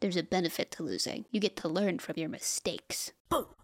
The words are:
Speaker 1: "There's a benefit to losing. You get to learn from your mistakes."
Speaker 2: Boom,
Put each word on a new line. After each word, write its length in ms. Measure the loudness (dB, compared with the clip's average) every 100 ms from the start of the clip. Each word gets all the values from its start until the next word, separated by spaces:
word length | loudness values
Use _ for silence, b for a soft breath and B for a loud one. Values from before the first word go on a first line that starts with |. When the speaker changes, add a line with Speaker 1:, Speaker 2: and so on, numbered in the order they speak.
Speaker 1:
"There's 160 | 0 2
a 60 |
benefit 480 | 2 2 2 2 -2
to 120 | -2
losing. 420 | -2 -2 -2 -4 -2
You 80 | 2
get 160 | 2 0
to 120 | -2
learn 300 | 2 2 2
from 160 | -2 -4
your 120 | -4
mistakes." 840 | -4 -4 -2 -2 -2 -4 -6 -6 -10 0
Speaker 2:
Boom, 160 | 0 0 -8